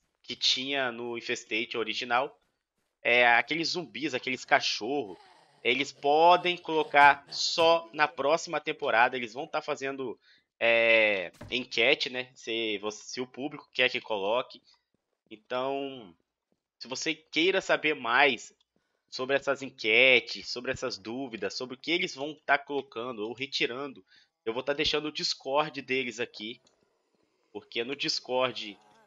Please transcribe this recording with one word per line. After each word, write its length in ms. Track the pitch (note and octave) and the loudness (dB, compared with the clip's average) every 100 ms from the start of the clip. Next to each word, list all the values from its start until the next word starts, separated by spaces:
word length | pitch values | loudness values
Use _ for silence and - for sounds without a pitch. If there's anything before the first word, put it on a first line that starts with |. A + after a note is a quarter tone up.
| _ _ | _ _
que 140 | - B2 | -14 -4
tinha 560 | - - C3 C#3 C3 | -2 0 -2 -2 -2
no 260 | A#2 A#2+ A#2 | -4 -8 -8
Infestation 600 | - A#2+ - A2 A#2 A#2+ | -6 -6 -4 -4 -4 -4
original. 600 | A2 G#2+ B2 A#2+ C#3+ - _ _ _ _ _ _ | -4 -4 -2 0 0 -8 _ _ _ _ _ _
É, 260 | A#2+ A#2+ A#2+ | 2 6 6
aqueles 420 | A#2 A#2 D#3 D3+ | 6 2 -4 -4
zumbis, 440 | D3+ C#3+ G#2+ D3 | -6 -8 -8 -6
aqueles 320 | B2 - B2 - | -4 -6 -8 2
cachorro, 720 | C#3 - - G#2+ C#3+ G#2+ F2 - _ _ _ | 2 2 -4 -4 -4 -6 -12 -20 _ _ _
eles 280 | A#2 C3 C3+ | -2 0 -2
podem 640 | - C#3+ D3+ E3+ F3 F3 F3 | -4 2 6 8 6 4 -4
colocar 680 | - D#3 D3+ C#3+ C#3+ C#3+ - | -4 -2 2 8 8 8 -2
só 600 | - - - E3 E3 - | -6 -4 2 4 4 2
na 140 | D3+ D3 | -2 -2
próxima 520 | - C3+ E3 F3 D3+ | 0 0 0 0 -6
temporada. 560 | - D3 C#3 A2+ B2 B2+ | -6 -6 0 4 4 2
Eles 180 | A#2+ | -6
vão 120 | A2+ D#3+ | -10 -6
tá 160 | D3+ | -6
fazendo, 580 | D#3 C3+ C3+ C#3 B2+ F#2+ _ _ _ _ | -6 -6 -6 -6 -8 -10 _ _ _ _
é, 720 | A#2 A#2 A#2 A2+ G#2+ G2+ E2+ - - | 4 4 6 6 6 2 -4 -12 -8
enquete, 580 | B2 B2 A#2 A#2 D3 C#3+ | -8 -4 2 2 2 -4
né? 200 | B2+ B2+ | -6 -10
Se 440 | - - A2+ A2+ G2+ | -12 -6 -4 -2 -4
você, 240 | G#2+ G#2+ | -6 -8
se 180 | - - | -12 -10
o 60 | B2+ | -10
público 420 | - C#3+ D3 - | -8 -10 -10 -12
quer 160 | - B2+ | -2 0
que 100 | B2 | 0
coloque. 600 | - G#2+ G2 A#2 C3+ - _ _ _ _ _ _ _ | -6 -4 -2 -2 -4 -14 _ _ _ _ _ _ _
Então, 840 | A2 _ B2+ C3 C#3 C#3 C3 G2+ E2+ _ _ _ _ _ _ | -20 _ -6 -4 -6 -8 -12 -18 -20 _ _ _ _ _ _
se 80 | A#2+ | -12
você 260 | C3 D#3+ | -8 -6
queira 480 | D#3 _ D3+ F3 F#3+ | -6 _ 0 2 0
saber 340 | - D#3 D3+ C#3+ | 0 0 0 -2
mais 580 | A#2 B2 C#3+ B2 - _ _ _ _ _ _ | 0 4 4 2 -8 _ _ _ _ _ _
sobre 260 | - C3 C#3 | -10 -2 0
essas 260 | C#3+ B2+ | 0 -4
enquetes, 880 | C3 - A2+ A2+ C3 B2 - G2+ F2+ | -6 -6 2 6 8 6 2 -10 -10
sobre 220 | B2 B2+ | -8 -6
essas 260 | B2+ B2+ G2 | -6 -6 -8
dúvidas, 560 | G2+ B2 C3+ G#2+ F#2+ | -10 -10 -10 -8 -8
sobre 220 | - B2+ B2 | -8 -10 -10
o 20 | |
que 140 | - | -4
eles 240 | F3 F#3 C3+ | -2 -2 -6
vão 200 | D3 C#3+ - | -10 -10 -2
tá 120 | C#3 | -2
colocando 640 | - C#3+ C3 A2+ B2 A2+ | 0 -6 -6 -8 -8 -6
ou 140 | G#2+ | -8
retirando, 720 | A#2+ C3+ - D3 B2 C#3+ B2+ _ _ _ _ - | -8 -8 -2 -2 -2 -10 -12 _ _ _ _ -6
eu 80 | |
vou 100 | A#2 | -6
tá 100 | C3 | -4
deixando 320 | C#3+ D#3 D3+ D3+ | -2 0 0 -4
o 60 | |
Discord 680 | D3 F3 - C3+ C#3 D#3 C#3+ | -6 -6 -6 -2 0 0 -4
deles 380 | C3 C3 B2 A2+ | -4 -2 -2 -6
aqui. 400 | A#2 - G#2+ B2 _ _ _ _ _ _ _ _ _ | -8 -8 -12 -12 _ _ _ _ _ _ _ _ _
Porque 320 | G#2 - A#2 | -16 -10 -6
no 120 | A#2 C#3 | -6 -6
Discord 840 | D#3 - - B2+ B2+ A2+ G#2+ G2 _ _ | -4 -6 -2 -2 0 -4 -12 -14 _ _